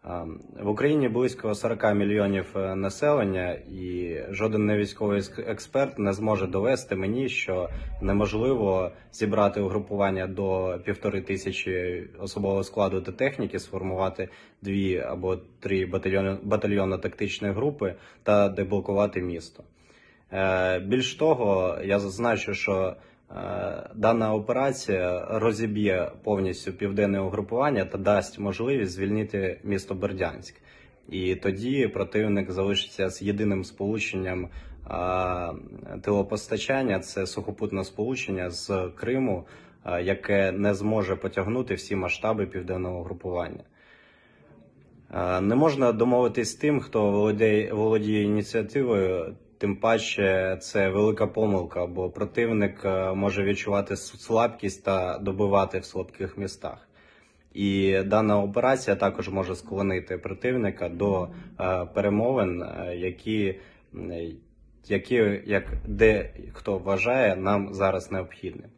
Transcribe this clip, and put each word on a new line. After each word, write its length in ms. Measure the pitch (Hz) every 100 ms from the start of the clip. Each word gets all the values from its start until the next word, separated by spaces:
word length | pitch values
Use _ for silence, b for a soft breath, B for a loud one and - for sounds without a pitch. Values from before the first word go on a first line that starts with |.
Ем, 360 | 85 87 82 80 - -
в 80 | 101
Україні 400 | 107 139 151 127
близько 460 | 113 127 - 110
сорока 380 | 101 117 110 110
мільйонів, 540 | 104 101 104 101 98 92 101
е, 180 | 95
населення, 760 | 95 98 - 147 147 101 95 90
і 640 | 82 - 95 92 90 87 80 -
жоден 360 | 101 110 107 104
невійськовий 540 | 104 101 - 107 101
екск-, 300 | 95 - 113
експерт 480 | 101 - 135 135 -
не 140 | 101
зможе 340 | 98 110 104 92
довести 500 | 95 113 127 - 98
мені, 320 | 95 120 135
що 400 | - - 92 87 B B -
неможливо 880 | 98 98 104 107 123 127 101 92 90 B B
зібрати 480 | - 104 107 101 104
угрупування 680 | 95 101 - 101 98 95 92
до 520 | 92 98 95 92 87
півтори 360 | 95 98 107 98
тисячі 840 | - 95 95 92 - 90 90 87 - -
особового 460 | 98 - 98 98
складу 360 | 95 110 98 92
та 120 | 92
техніки, 460 | 92 135 - 104 95
сформувати 680 | - 95 95 92 95 92 92 B B B
дві 360 | 101 98 95 90
або 380 | 62 90 92 92
три 500 | - - 98 95 90
батальйони-, 520 | 92 95 98 98 98
батальйонно-тактичні 1040 | 101 101 101 101 95 90 95 - 101 - 101
групи 420 | 95 143 147 98 87 B B
та 260 | 120 104 98
деблокувати 720 | 95 92 101 90 98 104 98
місто. 420 | 90 85 - - - b b b b b b
Е, 460 | 95 95 92 92 92
більш 360 | 95 127 127
того, 640 | - 156 143 107 95 92 76
я 140 | 95 101
зазначу, 560 | 101 98 117 107 -
що, 400 | 95 - 95 92 - B B _
е, 600 | 90 92 95 92 82 -
дана 400 | 110 113 117 110
операція 920 | 107 104 123 135 131 - 95 90 90 -
розіб'є 800 | 107 113 107 113 107 104 90 85 -
повністю 480 | 107 101 95 90 -
південне 480 | - 101 101 101 98
угрупування 640 | 95 101 101 117 143 127
та 140 | 92 95
дасть 400 | 98 104 - -
можливість 540 | 101 95 120 139 98
звільнити 680 | 92 98 107 104 101 95 -
місто 300 | 101 98 -
Бердянськ. 600 | 92 98 92 87 - - - B B B B -
І 260 | 95 90
тоді 540 | 92 98 98 120 139 113
противник 640 | - 95 107 107 101 95
залишиться 600 | 92 98 98 - - 95
з 120 | -
єдиним 420 | 98 101 104 95
сполученням, 840 | 90 - 101 107 - 95 92 92 87 B B B
а, 680 | - 85 90 92 92 90 87 - - - 98 95
телепостачання, 960 | 104 101 98 107 - 110 - 135 127 95
це 280 | - - 92
сухопутне 580 | - 98 95 104 98
сполучення 640 | 92 - 113 127 - 95 90
з 400 | 87 - 95 90 -
Криму, 500 | 113 131 127 90 B B B B
а, 180 | - 87
яке 520 | 90 95 - 101 95
не 220 | 92 104
зможе 420 | 98 107 110 95 95
потягнути 580 | 95 - 95 123 127
всі 220 | 92 - 101
масштаби 500 | 90 - 110 107 90
південного 540 | 95 87 92 90 90
угрупування. 640 | 82 90 92 87 85 - - B B B B B B B B B - _ - - -
А, 300 | - 90 92
не 140 | 98
можна 380 | 123 160 139 123
домовитись 580 | 110 117 123 123 127 110
з 40 |
тим, 260 | - 151 143
хто 300 | - 113 104
володіє, 600 | 101 107 104 110 104 101
володіє 500 | 107 110 110 107 107
ініціативою, 1120 | 104 107 101 113 104 139 127 104 92 92 80 78 _ _
тим 180 | 101 95
паче 840 | 113 113 - - 98 95 92 92
це 280 | - 104 95
велика 380 | 98 107 104 104
помилка, 600 | 110 110 98 82 90 87
бо 240 | 90 90
противник, 760 | - 104 - 117 110 98 -
е, 280 | 98 95 95
може 320 | 95 101 98
відчувати 500 | 98 98 104 101 98
с-, 240 | 98 - -
слабкість 680 | - 113 117 - 101 -
та 340 | - 95 90 -
добивати 600 | 98 95 101 98 95 92
в 60 |
слабких 540 | - 95 90 - 95 -
містах. 500 | 95 - 76 - _ b b b b b b
І 460 | - 101 98 98 95 95
дана 360 | 107 107 104
операція 540 | 101 107 127 131 - 98
також 320 | 98 92 92
може 280 | 95 90 90
склонити 600 | - 98 98 92 - 92
противника 720 | - 98 123 127 104 - 87
до, 400 | 87 101 95 87 B B -
е, 240 | 92 92 87
перемовин, 680 | 104 101 104 117 131 95 87
е, 340 | 82 - 87 87
які, 580 | 90 90 - 110 98 92 B B _
е, 360 | 90 87 87 82 80 _ _ - _ -
які, 520 | 98 - 123 107 101 -
як 180 | 98 - - -
дехто 920 | 104 110 104 - - - - - 98
вважає, 580 | 92 98 117 131 113 92
нам 380 | 95 104 98
зараз 380 | 98 95 92 -
необхідні. 520 | 95 90 - 92 - -